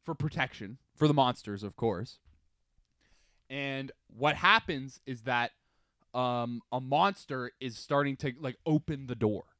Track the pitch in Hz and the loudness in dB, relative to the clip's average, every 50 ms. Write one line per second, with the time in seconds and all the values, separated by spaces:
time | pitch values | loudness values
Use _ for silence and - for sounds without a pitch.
0 | _ - 160 - 151 151 - 151 131 123 - - 110 95 120 - _ _ _ - | _ -8 -6 -4 -4 -4 -2 -2 -2 -2 -4 -12 -14 -14 -14 -16 _ _ _ 2
1 | 151 151 147 143 131 123 120 - - 107 101 98 104 101 - - 117 113 98 87 | 4 4 6 6 4 4 2 -2 -8 -10 -8 -8 -8 -10 -6 -2 0 0 0 -2
2 | 113 - - _ _ _ _ _ _ _ _ _ _ _ _ _ _ _ _ _ | -6 -10 -12 _ _ _ _ _ _ _ _ _ _ _ _ _ _ _ _ _
3 | _ _ _ _ _ _ _ _ _ _ 131 143 139 139 135 135 135 139 - _ | _ _ _ _ _ _ _ _ _ _ -8 -6 -6 -4 -6 -6 -8 -10 -14 _
4 | _ _ - 110 135 151 147 - - 185 214 226 - - 165 135 131 135 - - | _ _ -6 0 0 0 2 4 6 6 6 6 4 0 -6 -4 -6 -10 -14 -16
5 | _ 135 127 117 110 127 123 120 120 117 _ _ _ _ _ _ _ _ _ _ | _ -10 -10 -6 -2 0 0 0 0 -2 _ _ _ _ _ _ _ _ _ _
6 | _ _ - 123 127 123 123 120 120 120 120 117 _ _ 123 127 131 131 143 151 | _ _ -2 -2 0 0 0 -2 -2 -4 -6 -8 _ _ -6 -6 -2 0 2 4
7 | 180 202 190 - - - 143 131 123 120 _ _ 131 127 113 - - - 147 139 | 4 2 2 -2 -10 -8 -6 -6 -6 -8 _ _ -8 -8 -8 -8 -4 0 2 2
8 | 143 139 135 - - 139 123 143 151 131 120 _ _ 165 156 143 - - 151 135 | 2 2 -2 -2 -4 -6 -6 -4 -8 -8 -8 _ _ 2 2 2 2 -2 -6 -6
9 | 139 123 120 110 113 107 104 92 - _ _ | -6 -8 -2 0 0 0 0 0 -8 _ _